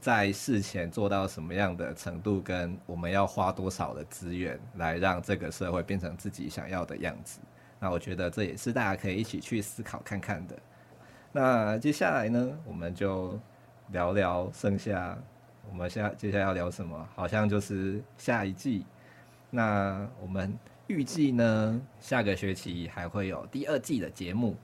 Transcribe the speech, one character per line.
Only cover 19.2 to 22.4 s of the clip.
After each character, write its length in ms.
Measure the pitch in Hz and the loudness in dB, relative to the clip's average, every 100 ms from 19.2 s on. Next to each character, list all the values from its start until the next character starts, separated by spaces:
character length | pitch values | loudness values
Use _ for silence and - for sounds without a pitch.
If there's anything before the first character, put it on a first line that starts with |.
| - - - | -20 -20 -4
那 560 | 123 113 101 98 95 104 127 | 2 4 4 2 0 -6 -8
我 60 | 92 | -4
们 260 | 95 95 113 - - - | -2 -2 -4 -10 -12 -4
预 140 | 175 | -2
计 280 | 127 175 143 | 0 2 4
呢， 500 | 120 117 110 110 117 139 - | 6 6 6 4 0 -4 -12
下 200 | - 127 | 0 2
个 140 | 104 | 2
学 180 | 95 | 2